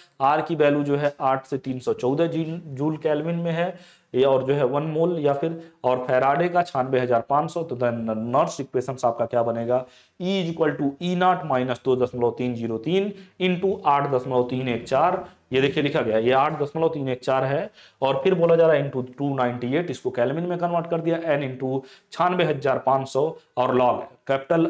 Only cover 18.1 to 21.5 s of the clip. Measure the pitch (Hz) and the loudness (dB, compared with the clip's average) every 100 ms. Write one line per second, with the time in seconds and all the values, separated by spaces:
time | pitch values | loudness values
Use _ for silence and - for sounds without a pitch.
18.1 | 135 190 180 170 165 165 147 143 135 127 | 2 2 4 6 6 6 4 0 -4 -6
19.1 | - 143 135 123 123 120 147 170 127 127 | -4 -2 0 -2 -2 -2 -2 -2 -4 -4
20.1 | - 123 156 175 170 175 170 170 165 165 | 0 0 0 -4 -2 -2 -2 -2 -2 0
21.1 | 165 165 139 135 | -2 0 -2 -2